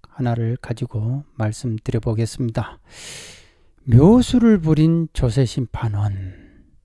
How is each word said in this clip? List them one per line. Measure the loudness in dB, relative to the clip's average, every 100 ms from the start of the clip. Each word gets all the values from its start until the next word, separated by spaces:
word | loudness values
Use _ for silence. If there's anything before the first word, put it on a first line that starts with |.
| -16
하나를 | -6 -4 -2 -4 -4
가지고 | -8 -8 -6 -4 -4 -4 -8
말씀드려보겠습니다. | -6 -6 -4 -6 -6 -4 -4 -2 -2 -4 -4 -6 -4 -8 -10 _ -20 -18 -18 -20 -20 -20 _ _ _
묘수를 | 4 6 8 6 4 2 4 4
부린 | 2 2 2 2 -2
조세 | -2 -2 0
심판원. | 0 -2 -6 -6 -4 -2 -4 -4 -10 -14 -20 -20 -20 _